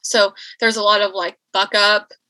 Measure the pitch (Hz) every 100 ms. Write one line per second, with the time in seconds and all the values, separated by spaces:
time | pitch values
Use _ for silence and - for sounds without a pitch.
0 | - 226 202 - - - 226 220 208 208
1 | 202 190 170 - _ 190 196 208 202 208
2 | - -